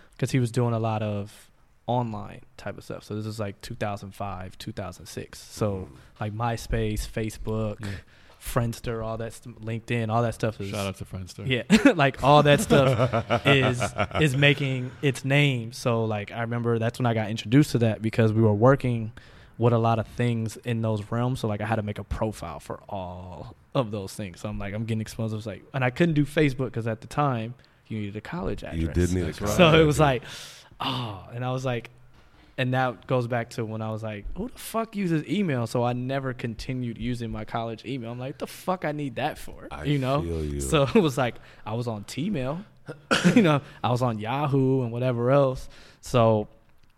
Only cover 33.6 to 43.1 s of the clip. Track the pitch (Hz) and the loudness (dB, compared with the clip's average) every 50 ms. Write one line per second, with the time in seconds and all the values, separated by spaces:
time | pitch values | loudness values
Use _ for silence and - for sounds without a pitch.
33.6 | 117 107 110 110 110 110 110 107 113 110 107 101 101 - - 180 196 262 - - | -6 -4 -4 -6 -4 -4 -6 -6 -6 -8 -8 -8 -8 -8 -8 -6 -8 -8 -10 -12
34.6 | - - - 226 226 220 - 202 202 175 165 156 151 - 147 208 208 170 139 123 | -12 -6 -4 -4 -4 -4 -4 -4 -2 0 0 0 0 0 -2 0 0 0 0 0
35.6 | 117 110 - 127 120 120 120 123 123 127 135 139 135 131 123 123 - 120 113 - | -2 0 0 0 0 0 0 -2 -4 -4 -4 -4 -4 -4 -6 -6 -6 -6 -6 -6
36.6 | - - 131 127 123 120 113 - 110 120 123 117 117 113 110 107 110 - - 120 | -8 -6 -6 -4 -4 -6 -6 -6 -4 -4 -4 -4 -4 -6 -6 -8 -8 -6 -6 -6
37.6 | 117 117 113 107 - 104 135 135 113 113 120 123 127 135 151 - - - - - | -4 -6 -8 -10 -8 -8 -8 -6 -6 -8 -8 -8 -8 -10 -8 -10 -10 -12 -12 -8
38.6 | - - 185 175 - 156 147 147 147 139 120 113 123 151 - - - - - - | -4 -4 -4 -2 -2 -4 -4 -4 -4 -6 -4 -2 -4 -4 -4 -6 -12 -14 -14 -14
39.6 | - - - 147 151 147 147 143 131 127 139 147 - 85 82 80 78 73 71 71 | -14 -14 -10 -6 -2 0 0 2 2 2 0 0 0 -2 -2 -2 -2 -2 -2 -4
40.6 | 69 67 - 151 139 123 - 233 180 151 123 151 165 117 - - - - - - | -2 2 4 4 4 6 6 6 4 4 2 2 0 0 -2 -6 -14 -20 -20 -14
41.6 | - 110 107 120 120 120 110 104 101 - - - 143 208 208 143 123 131 151 175 | -10 -6 -6 -4 -4 -4 -6 -8 -8 -10 -8 -6 -4 -4 -2 -4 -4 -4 -6 -6
42.6 | 202 - - - - - - - - - | -10 -16 -20 -20 -18 -16 -16 -10 -4 -2